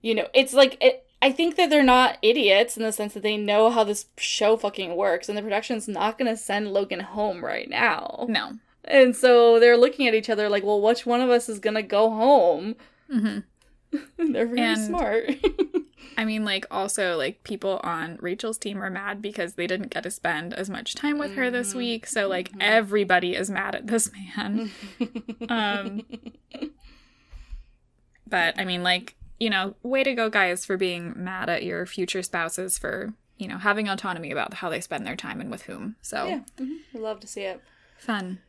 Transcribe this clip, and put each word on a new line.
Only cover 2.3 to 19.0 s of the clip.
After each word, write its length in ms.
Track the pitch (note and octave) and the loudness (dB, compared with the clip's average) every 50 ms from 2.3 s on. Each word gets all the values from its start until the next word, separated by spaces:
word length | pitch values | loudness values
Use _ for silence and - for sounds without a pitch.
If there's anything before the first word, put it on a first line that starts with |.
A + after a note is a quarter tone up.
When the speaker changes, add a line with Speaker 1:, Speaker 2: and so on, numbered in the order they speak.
| G3+ D4+ A#3+ G3+ F#3+ G3 A#3 A#3 - | 4 4 6 6 6 6 4 2 0
Speaker 1:
in 60 | A3 A3 | -4 -4
the 80 | A3 G#3+ | -4 -2
sense 220 | - G#3 G#3 - | -4 -6 -6 -8
that 80 | G#3 G3 | -4 -4
they 140 | G#3+ G#3+ | -4 -2
know 340 | G#3 G#3 G3+ G#3 G#3 A3 A3+ | -2 -2 2 4 6 6 6
how 120 | A#3+ A#3 G#3+ | 6 4 2
this 220 | G3+ G#3 G#3 - _ _ | 2 0 -6 -6 _ _
show 380 | - - - - - A3 G#3 A3 | -8 -6 -4 -2 2 4 4 4
fucking 400 | A3 - G3+ G3+ - G3 E3+ F3 | 2 0 -4 -4 -4 -8 -6 -4
works, 320 | F3 G3+ G3 E3+ F#3+ - | -2 0 0 0 -2 -2
and 100 | - G#3 | -6 -6
the 40 | G#3 | -6
production's 460 | G3+ A3 G3+ G#3 A3+ - B3+ A3 - | -4 -2 -4 -4 -2 -4 -6 -6 -6
not 300 | - G3+ E3 F#3 G#3+ A3+ - | -6 -4 -2 -2 -2 -2 -2
gonna 180 | C4 A#3+ A3 | -2 -2 -2
send 340 | A3+ - - G3+ G3+ G#3+ G#3 | -4 -4 -4 -4 -4 -2 -2
Logan 280 | G3 G3 G3 G3 G3+ F3+ | -2 -2 -2 -2 -6 -10
home 420 | F#3+ F#3 G#3 G#3+ G#3 G#3+ F#3 F3 - | -10 -10 -4 -4 -4 -4 -4 -6 -6
right 240 | - - - - | -6 -6 -6 -6
now. 600 | - - A#2 - A3+ D#3+ - - - - - A#3+ B3 | -6 -2 0 0 0 0 -2 -6 -10 -10 -8 -6 -4
Speaker 2:
No. 240 | A3 - G#2+ - - A3+ _ _ _ _ _ | -4 -4 -4 -6 -12 -16 _ _ _ _ _
Speaker 1:
And 300 | - - C#4 C4 B3+ B3 | 4 8 8 8 8 6
so 440 | - - B3+ A#3+ A#3+ A#3 A#3 A#3 A#3 | 4 6 8 8 10 10 10 8 10
they're 180 | A#3 A#3+ A#3+ | 10 8 10
looking 300 | A#3+ B3 D4 - - C#4 | 8 8 6 4 2 0
at 60 | A#3+ A3 | 2 2
each 160 | A3 G#3+ - | 2 2 0
other 180 | A3 G3+ G#3+ | 0 0 2
like, 160 | G#3 G3+ G3+ F#3+ | 2 0 0 2
"Well, 160 | G3+ G#3 G#3 | 2 2 4
which 260 | G3+ A3 A#3+ A#3+ - | 4 4 4 4 2
one 140 | B3 A#3+ A#3+ | 0 2 2
of 80 | B3+ B3+ | 4 4
us 180 | B3 A#3+ A#3+ - | 4 4 2 0
is 100 | A3 G3+ | -10 -4
gonna 240 | - A3 G#3+ A3 G#3+ | -4 -2 -2 -2 -2
go 260 | - G3+ G3+ A3 A3+ | 0 2 4 4 4
home?" 640 | A3 G#3+ A3+ C4 C#4+ C4 F#3 F3 D#3+ D3+ F3+ G#3 A#3 _ - _ _ _ _ _ | 4 4 6 6 8 8 8 6 4 2 -2 -6 -8 _ -14 _ _ _ _ _
Speaker 2:
Mm-hmm. 280 | C#4+ A3+ G#3 A3 G#3 G3+ G3 _ _ _ _ _ _ _ _ _ | -2 -2 -2 0 -4 -6 -10 _ _ _ _ _ _ _ _ _
Speaker 1:
<laughs> 400 | - C#4+ - - _ - E4+ D#4 | -8 -8 -8 -10 _ -4 -2 0
They're 140 | C4+ - A3+ | 0 0 -2
very 160 | A#3 A#3+ A#3+ | -2 0 0
Speaker 2:
And 180 | A#3 A3+ A3 A3 G#3+ | 0 0 0 0 -2
Speaker 1:
smart. 460 | G#3+ - F4 D4 G#3+ G#3 A3+ A3+ - C#4 - - F#4+ - - F4+ - - | -4 -2 -2 -2 0 0 -2 -2 -2 -4 0 0 -2 0 0 -4 -2 -2
<laughs> 440 | F4+ - - _ _ - - - | -6 -6 -6 _ _ -20 -10 -6
Speaker 2:
I 60 | - A3 | -6 -4
mean, 220 | A3 G#3+ A3 G#3+ | -4 -4 -4 -2
like, 220 | G#3 G3 F#3+ G3 - | -2 -2 -4 -4 -6
also, 480 | - G3+ D#3 D#3 - - G3 F3+ F3 | -6 -6 -4 -4 -2 -2 -2 -2 0
like, 260 | D#3+ C3 C#3 G#3 _ _ | -2 -2 -4 -6 _ _
people 360 | - G#3+ F#3+ - G3 F#3+ - - | -10 -10 -6 -4 -4 -4 -4 -4
on 360 | - E3+ E3 D#3+ E3 E3+ - | -6 -6 -4 -6 -8 -10 -10
Rachel's 380 | - F3 F3+ G#3+ - A3 A3 - | -8 -8 -8 -6 -6 -8 -8 -8
team 240 | - G#3+ G3+ G3 G3 | -8 -8 -8 -8 -8
are 80 | F#3+ | -8
mad 280 | F#3 F#3+ | -8 -8